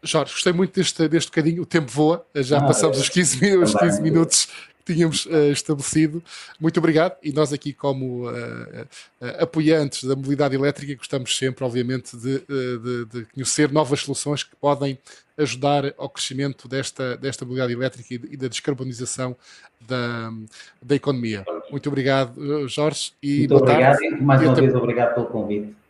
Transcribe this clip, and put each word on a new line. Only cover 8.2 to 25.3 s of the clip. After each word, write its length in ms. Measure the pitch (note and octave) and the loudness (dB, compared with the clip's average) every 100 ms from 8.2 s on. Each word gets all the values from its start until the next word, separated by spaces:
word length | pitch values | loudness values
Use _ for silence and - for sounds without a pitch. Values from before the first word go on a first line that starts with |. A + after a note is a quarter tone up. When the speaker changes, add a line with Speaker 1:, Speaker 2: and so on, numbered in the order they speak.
| A#2+ | -8
Speaker 1:
eh, 540 | A#2+ A#2 A#2 A#2 A#2+ A#2 - - _ | -8 -10 -12 -14 -14 -16 -18 -20 _
eh, 140 | B2 - | -12 -4
apoiantes 640 | E3 D#3+ D#3 D#3+ C#3+ - | -2 0 2 4 2 -4
da 100 | B2+ | -4
mobilidade 400 | C3+ C3+ C#3 D3 | -4 -2 0 0
elétrica, 400 | C3+ C#3+ C#3+ C#3+ | 0 -2 -2 -10
gostamos 400 | C3+ - C#3 B2 - | -12 -6 -6 -4 -2
sempre, 260 | C3 A#2+ | -4 -4
obviamente, 500 | C3 A#2+ A#2+ B2+ - A#2+ | -4 -2 -2 -4 -8 -10
de, 180 | A#2 C3+ | -6 -6
eh, 60 | - | -4
de, 560 | C#3 B2+ B2 A#2 B2 A#2 | -6 -4 -6 -6 -8 -8
de 180 | A#2+ A2 | -12 -14
conhecer 400 | - B2+ - D3+ | -8 -6 2 4
novas 280 | D3 D3 C#3+ | 4 2 0
soluções 420 | - C3+ C#3+ C#3+ | -2 -6 -4 -6
que 100 | - | -6
podem 440 | _ C#3+ C#3+ C#3 B2+ _ - _ - | _ -2 0 -2 -6 _ -20 _ -4
ajudar 560 | D3 B2 C#3+ C#3+ C#3 - | -4 0 0 0 0 -6
ao 140 | C3+ | -12
crescimento 580 | - - B2+ C#3 C3 A#2+ | -8 -8 -4 -6 -6 -8
desta, 480 | C3 C3 - C3 A#2+ | -8 -8 -8 -8 -6
desta 300 | C3+ C3 B2 | -8 -8 -8
mobilidade 260 | B2+ B2+ | -4 -2
elétrica 420 | A#2+ C3 B2+ A#2+ | -2 -4 -6 -14
e, 200 | B2 B2 | -12 -12
e 20 | C#3+ | -8
da 100 | B2+ | -8
descarbonização 880 | A#2 - C3+ C3 A#2 B2 - B2+ B2 _ - - _ | -6 -4 -4 -6 -8 -8 -6 -6 -8 _ -20 -20 _
da, 500 | A#2 B2+ A#2+ A#2 A2+ A2+ G#2+ - - _ | -6 -4 -2 -4 -8 -12 -14 -20 -20 _
da 120 | B2 | -2
economia. 500 | C#3 - C3 A#2 G#2 F#2+ - - | 0 0 -2 -2 -4 -6 -10 -8
Muito 180 | C#3+ D3 | -8 -4
obrigado, 760 | C#3 C3 C3+ C3 B2 C#3+ D3 | -2 2 2 2 -4 -4 -4
eh, 40 | C3+ | -4
Jorge, 440 | - D3 D3+ - _ | 0 -2 -2 -10 _
e 160 | C#3+ C#3+ | -2 0
Speaker 2:
Muito 100 | C#3 | 6
Speaker 1:
boa 80 | C3+ | 6
Speaker 2:
obrigado 360 | B2+ D3 C3 C#3+ | 8 6 6 4
Speaker 1:
tarde. 80 | - - | 2 0
Speaker 2:
e, 60 | |
mais 200 | C#3 C3+ | 4 6
Speaker 1:
E 20 | |
Speaker 2:
uma 80 | C3+ | 6
Speaker 1:
até 80 | C3 | 6
Speaker 2:
vez, 140 | C3 | 6
obrigado 400 | A#2+ A2+ A#2 A#2+ | 4 0 2 2
pelo 120 | A#2 | 0
convite 460 | A2+ | -2